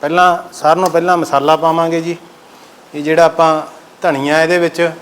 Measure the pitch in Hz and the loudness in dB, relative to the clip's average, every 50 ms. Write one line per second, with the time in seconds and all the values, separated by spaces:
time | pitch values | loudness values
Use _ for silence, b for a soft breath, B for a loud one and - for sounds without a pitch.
0 | - 147 165 180 180 180 175 170 - - - - - 151 160 175 185 180 160 170 | -4 -2 2 2 4 4 2 0 -6 -14 -18 -2 0 0 2 2 0 0 0 0
1 | 165 180 180 170 156 - - 139 139 147 156 156 160 165 160 165 165 165 165 165 | 0 2 0 0 0 0 -2 0 2 2 0 2 2 0 0 0 -2 -2 -2 -4
2 | 165 170 170 165 - - - - - B B B B B B B - - - 147 | -4 -6 -10 -10 -12 -20 -20 -20 -20 B B B B B B B -20 -16 -12 -8
3 | 147 156 160 165 170 160 156 - 165 160 160 156 151 - - - - - - - | -4 -2 2 2 2 2 2 2 2 2 2 -2 -4 -10 -16 -20 -20 -20 -16 -4
4 | - 180 147 135 139 147 151 160 160 160 175 180 170 165 165 - 170 165 165 - | -4 -2 -2 -2 -2 0 0 0 2 2 0 0 0 -2 -2 -2 -2 -2 -4 -8